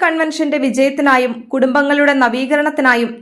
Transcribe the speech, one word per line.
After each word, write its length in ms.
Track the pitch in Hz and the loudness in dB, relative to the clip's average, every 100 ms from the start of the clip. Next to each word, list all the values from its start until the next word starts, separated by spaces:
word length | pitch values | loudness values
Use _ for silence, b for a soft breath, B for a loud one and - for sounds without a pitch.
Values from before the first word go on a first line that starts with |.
കൺവെൻഷന്റെ 560 | 359 320 311 311 302 294 | -2 -2 -2 -2 -2 -2
വിജയത്തിനായും 680 | 262 240 269 277 285 254 254 233 - | -2 0 0 0 2 2 0 -4 -8
കുടുംബങ്ങളുടെ 640 | 269 262 269 285 285 294 277 | -2 0 0 0 2 2 2
നവീകരണത്തിനായും 880 | 247 240 262 294 294 302 269 240 233 233 | 0 0 -2 0 0 0 0 0 -2 -6